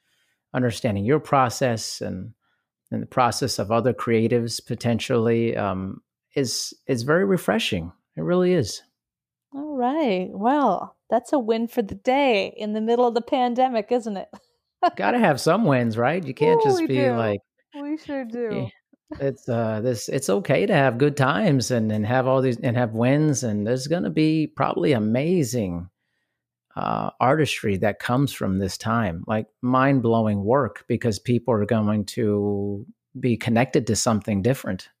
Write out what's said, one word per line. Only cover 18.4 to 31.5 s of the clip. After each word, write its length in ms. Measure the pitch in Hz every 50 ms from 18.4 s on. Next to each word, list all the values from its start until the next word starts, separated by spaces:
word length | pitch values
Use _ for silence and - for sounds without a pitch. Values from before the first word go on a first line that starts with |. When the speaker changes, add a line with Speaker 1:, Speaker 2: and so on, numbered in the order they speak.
| 240 220 202
Speaker 1:
eh, 640 | - 127 113 - _ _ _ _ _ _ _ 302 -
it's, 300 | 139 139 127 - - -
uh, 320 | 120 117 117 110 110 107
this, 300 | 107 127 123 107 - -
it's 180 | 147 139 - -
okay 380 | 190 202 190 - 131 156 185
to 80 | 208 214
have 240 | 151 139 131 117 117
good 180 | 143 147 143
times 540 | - 135 127 156 190 220 190 143 131 117 -
and, 200 | 131 117 110 110
and 140 | 107 107 104
have 220 | 110 123 131 123
all 160 | 131 131 135 131
these, 160 | 131 120 117
and 180 | - 135 113
have 160 | 120 123 110 110
wins. 500 | 113 117 127 139 147 156 151 143 127 -
And 240 | 117 104 104 104
there's 200 | 110 123 131 131
gonna 240 | 143 160 175 - -
be 360 | 156 160 156 156 156 160 156
probably 460 | 147 - - - - - - - 165 143
amazing, 960 | 113 107 107 113 123 143 165 185 185 147 113 117 123 107 90 87 87 87 92 - _ _ _ _ _ _ _ _ _ _ _ _ _ _ _ _
uh, 320 | - 50 50 55 55 53 50 - -
artistry 600 | 120 123 143 160 147 120 - - - 113 98 92
that 200 | 104 107 101 -
comes 320 | - - 123 131 143 135 -
from 240 | - 110 98 95 95
this 180 | 101 92 -
time, 480 | - - 113 113 120 113 95 82 87 -
like 200 | - 110 110 107 - _ _ -
mind-blowing 840 | 123 127 131 131 139 143 135 113 117 113 113 110 107 104 101 98
work, 400 | 104 123 143 135 101 - - -
because 320 | - 120 113 - 120 107 -
people 360 | - - 123 117 - -